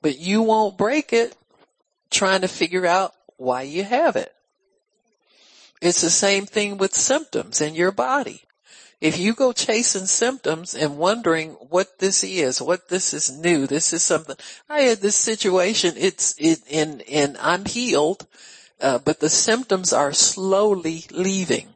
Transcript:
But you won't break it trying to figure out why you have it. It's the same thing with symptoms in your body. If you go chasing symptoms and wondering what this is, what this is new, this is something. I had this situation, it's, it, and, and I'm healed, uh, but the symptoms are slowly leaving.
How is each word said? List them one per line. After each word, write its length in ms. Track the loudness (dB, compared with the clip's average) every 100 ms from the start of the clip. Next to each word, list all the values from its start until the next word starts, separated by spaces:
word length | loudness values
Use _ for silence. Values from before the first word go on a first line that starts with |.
But 160 | -2 -2
you 240 | 0 2
won't 360 | 4 2 2 0
break 340 | 0 0 0
it 240 | 0 0 -4 _ _ _ _ _ _ _
trying 320 | -4 0 2
to 60 | 0
figure 380 | -2 -2 0 2
out 280 | 2 0 _ _ _
why 280 | -4 -2
you 200 | -4 -6
have 320 | -2 2 2 0
it. 180 | -4 _ _ _ _ _ _ _ _ _ _ _ _ _ -20 _
It's 180 | 0 2
the 100 | 2
same 360 | 2 2 0 0
thing 320 | -4 -4 -2
with 180 | -2 0
symptoms 640 | 0 0 -2 -8 -4 -4
in 160 | -4 0
your 160 | -2
body. 520 | 0 0 0 -2 -10 _ _ _ -20 -20 _
If 160 | -2 0
you 160 | 0
go 180 | 2 2
chasing 540 | 2 0 0 0 -2 -2
symptoms 680 | 0 0 -2 -4 -4 -6
and 240 | -4 -4 0
wondering 540 | 0 0 2 0 -2
what 460 | -12 -4 -2 -2 _
this 240 | 0 0
is, 380 | -2 0 0 0
what 260 | -2 -4 _
this 260 | -4 -2
is 160 | -4 -6
new, 380 | -2 0 2 2
this 240 | 0 -2
is 100 | 0
something. 360 | 0 0 -2 -16 -16 -20 _
I 120 | 0
had 200 | 2 2
this 160 | 0 0
situation, 800 | -2 0 2 2 2 2 0 0
it's, 380 | -2 0 -4 0
it, 240 | 0 0 -2
and, 300 | -2 -2 -4 -6
and 260 | 0 0 0
I'm 240 | -2 -2 -2
healed, 640 | -6 0 2 0 -2 -10 -20 -20 -20 -20 _
uh, 200 | 0 0
but 200 | 0 0
the 100 | 0
symptoms 640 | 2 2 0 0 -2 0
are 180 | 0 0
slowly 920 | 2 0 2 0 2 4 2 -2 -6 -10
leaving. 580 | -4 -2 -2 0 -2 -4